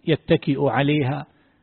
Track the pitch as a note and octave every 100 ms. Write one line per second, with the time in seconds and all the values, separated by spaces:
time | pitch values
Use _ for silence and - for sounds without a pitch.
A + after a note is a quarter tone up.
0 | - D3+ - E3 - C3+ C#3 A#2+ C#3+ D3+
1 | B2+ C#3 C#3+ _ _ _